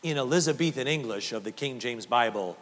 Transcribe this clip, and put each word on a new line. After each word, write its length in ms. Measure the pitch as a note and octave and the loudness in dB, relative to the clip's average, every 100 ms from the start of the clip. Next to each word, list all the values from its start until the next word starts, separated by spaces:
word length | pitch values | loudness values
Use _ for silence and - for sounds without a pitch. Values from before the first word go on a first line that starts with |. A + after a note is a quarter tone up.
In 160 | E3 D3 | -2 0
Elizabethan 680 | B2+ E3+ D#3 D3+ E3 C3 B2+ | 2 4 4 2 2 0 0
English 440 | D#3 A#2+ G2+ - | 0 -2 -4 -4
of 120 | A2 | -6
the 80 | G2+ | -6
King 260 | - C#3+ B2+ | -6 -6 -4
James 300 | A#2+ A#2 G#2 | -6 -6 2
Bible 500 | A#2+ A#2 G#2 F#2 E2+ | 4 4 2 -4 -6